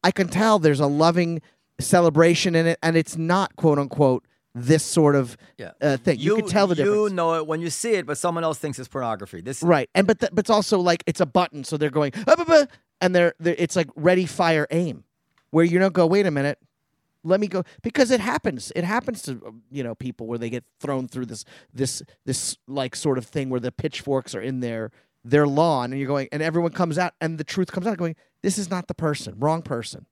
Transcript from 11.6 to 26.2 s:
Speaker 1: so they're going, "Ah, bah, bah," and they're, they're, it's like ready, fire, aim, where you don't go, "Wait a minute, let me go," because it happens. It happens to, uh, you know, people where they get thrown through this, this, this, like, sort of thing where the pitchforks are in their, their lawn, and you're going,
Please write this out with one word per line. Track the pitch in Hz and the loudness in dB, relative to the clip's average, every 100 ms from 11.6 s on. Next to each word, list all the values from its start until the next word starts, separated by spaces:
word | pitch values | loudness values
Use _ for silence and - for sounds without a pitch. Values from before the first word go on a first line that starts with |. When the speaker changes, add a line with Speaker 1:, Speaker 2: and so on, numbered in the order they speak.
Speaker 1:
so | 131 151 | -8 -2
they're | 147 | 0
going, | 143 143 196 220 | 0 -2 -2 2
"Ah, | 330 | 2
bah, | 330 | 6
bah," | 320 277 _ _ _ | 6 6 _ _ _
and | 185 | 2
they're, | 180 170 - | 4 2 0
they're, | 165 170 | -2 -2
it's | 170 185 | -2 -2
like | 147 - | -2 0
ready, | 160 180 180 | 2 2 0
fire, | - 170 160 147 | 0 2 2 0
aim, | 165 175 107 _ _ _ _ _ | -2 -2 -6 _ _ _ _ _
where | 156 | 2
you | 170 175 | 4 4
don't | 190 | 2
go, | 180 165 | 4 4
"Wait | 196 190 | 4 2
a | |
minute, | 143 139 - _ _ _ _ _ _ | 0 -2 -6 _ _ _ _ _ _
let | 160 190 | -2 0
me | 208 | 0
go," | 185 - - | -4 -6 -8
because | 233 269 240 | -6 -4 0
it | 247 | -2
happens. | 208 277 - 127 - - | -2 -4 -6 -8 -10 -8
It | |
happens | 175 226 262 208 | -4 -4 -6 -12
to, | - 123 | -12 -12
uh, | - 113 _ | -14 -20 _
you | 139 | -10
know, | 120 | -10
people | 110 127 - 113 | -10 -12 -12 -10
where | 117 | -8
they | 117 | -8
get | 120 _ _ | -10 _ _
thrown | 139 135 127 | -6 -6 -6
through | 127 120 | -10 -10
this, | 110 - - _ | -12 -18 -20 _
this, | 120 131 - - _ - | -6 -4 -4 -14 _ -8
this, | 131 - - - | -6 -6 -10 -10
like, | 139 127 | -6 -6
sort | - 151 131 | -4 -2 -2
of | |
thing | 110 156 131 | -4 -8 -4
where | 127 | -4
the | 127 | -4
pitchforks | - 156 - - 135 - | -6 -8 -8 -4 -4 -4
are | 95 | -10
in | 120 131 | -8 -6
their, | 120 113 113 _ _ _ | -6 -6 -10 _ _ _
their | 120 147 143 | 2 4 4
lawn, | 139 165 143 123 | 4 4 2 0
and | 135 | -4
you're | 135 | -2
going, | 143 | -4